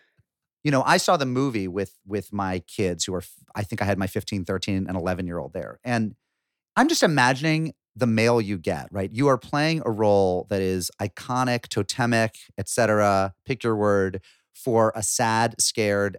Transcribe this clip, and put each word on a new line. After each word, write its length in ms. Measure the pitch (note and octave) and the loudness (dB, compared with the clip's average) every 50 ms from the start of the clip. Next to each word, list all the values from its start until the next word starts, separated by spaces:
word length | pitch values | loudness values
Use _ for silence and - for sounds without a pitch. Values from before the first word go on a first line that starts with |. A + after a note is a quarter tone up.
| _ _ _ _ _ _ _ _ _ _ _ _ - | _ _ _ _ _ _ _ _ _ _ _ _ -4
You 80 | D3+ | 0
know, 120 | C#3+ C3 C3+ | 0 2 2
I 100 | C3+ E3 | 4 2
saw 220 | F#3 - - F#3 E3 | 2 4 2 2 2
the 80 | C#3 | 2
movie 420 | B2+ B2 B2+ C#3 C#3+ A#2 G#2+ F#2+ F#2 | 0 0 0 0 0 -2 -2 -4 -4
with, 300 | F2 G2+ G2 - - _ _ | -4 -4 -4 -6 -8 _ _
with 260 | G2 G2+ G#2 F#2 - | -8 -6 -6 -6 -6
my 280 | - G2+ G2 F#2+ F#2 F#2 | -6 -4 -4 -2 -4 -4
kids 440 | F2 - - - G#2 F#2 F2 E2 - | -6 -8 -6 -2 -2 -2 -2 -2 -4
who 100 | - F2+ | -4 -4
are, 60 | F2+ | -6
f-, 140 | E2+ - - - _ _ - | -8 -10 -16 -20 _ _ -8
I 80 | - G#2 | -8 -8
think 180 | - - G#2+ | -6 -4 -4
I 40 | G2+ | -2
had 120 | G2 G2+ F#2 | -2 0 0
my 100 | G2 F#2 | -2 -2
fifteen, 380 | - G#2+ - - - G2 F2 | -4 -6 -6 -4 -6 -6 -4
thirteen, 400 | - F#2+ F#2 - - G2 F#2+ F#2+ - | -4 -4 -4 -2 -2 -2 -2 -2 -2
and 80 | F#2 | -4
eleven-year-old 560 | F#2+ E2 F#2 F#2 F2 F#2+ F2 F2 E2+ C#2+ - | -4 -2 -2 -4 -4 -4 -6 -6 -8 -8 -8
there. 280 | - F#2 C#2+ G#1+ G#1+ - - | -8 -10 -10 -10 -14 -12 -6
And 320 | B2 B2 A#2 A2 G#2+ A2+ _ _ _ _ _ _ _ _ _ _ _ - | -4 -2 -2 -2 -4 -6 _ _ _ _ _ _ _ _ _ _ _ 0
I'm 120 | - B3 D#4+ | 2 2 4
just 160 | E4+ - C#4+ | 4 2 2
imagining 680 | G3+ D#3 C#3+ B2 B2 C3+ B2+ D3 D#3+ D#3 D#3 D#3+ D#3+ - _ _ _ - | 2 4 4 4 4 2 2 0 0 0 0 -2 -4 -8 _ _ _ -6
the 120 | A2 B2+ A#2 | -2 0 2
mail 320 | A2+ G#2+ A2 A#2 A#2+ A#2+ | 2 4 4 4 4 4
you 180 | A2+ G2 G#2 F2+ | 2 0 -2 -4
get, 300 | D#2+ G2+ F2+ D2+ B1 G1+ | -2 -4 -4 -4 -6 -8
right? 200 | - G2+ F#2+ G2 | -6 -6 -6 -4
You 160 | A2 A2 C#3 C#3+ | -2 0 2 4
are 100 | C3+ A#2+ | 2 2
playing 440 | - - - C#3+ D3+ D#3+ E3 D#3+ - | 0 -2 -2 0 0 0 0 0 -2
a 60 | A#2 | -2
role 560 | A2 G2+ A2 G#2 G2+ G2+ G2 F#2 F2+ F2+ - - | -2 2 4 4 6 6 4 4 2 -2 -2 -2
that 120 | G#2 G2 | -2 -2
is 300 | F#2+ F#2 F#2 F#2 E2+ - - - | 0 0 -2 -2 -4 -6 -6 -6
iconic, 680 | G2+ G2+ - - - - B2+ B2+ B2+ B2+ A#2+ A#2+ - - | -8 -8 -8 -10 -10 -6 -2 -2 0 0 0 -2 -4 -6
totemic, 680 | - A2+ G2+ - - - B2 A#2 A#2+ A2+ A2+ A2 - - - - - - | -4 -4 -4 -4 -2 -2 0 2 2 2 2 0 -2 -8 -20 -18 -10 -10
et 120 | G2 - | -8 -6
cetera, 640 | - - A#2+ G#2+ G#2+ G#2+ G#2 G2+ G2 F#2+ F#2+ G2 F#2 _ _ | 0 0 2 4 4 4 4 4 4 4 2 0 -4 _ _
pick 180 | - C3+ A#2 - | -8 -8 -4 -2
your 120 | A#2 A2+ | -2 0
word, 460 | G#2 G#2 G#2 G2+ G2 F#2+ F#2+ F#2 F#2+ - _ _ _ _ _ _ | 2 2 2 2 2 2 0 -2 -6 -12 _ _ _ _ _ _
for 380 | - - C3+ A2+ A2+ A2+ A2 - | -10 -4 0 2 4 4 4 2
a 80 | A#2 G#2+ | -2 -4
sad, 520 | - - - B2 A2+ A2 A2+ A#2 A#2 A#2 - | -2 0 0 2 2 4 2 2 2 0 0
scared 580 | G#2 - - - A2 G#2 G2+ G2+ G2+ G2+ F#2 | -2 -2 0 0 0 0 2 2 0 -2 -4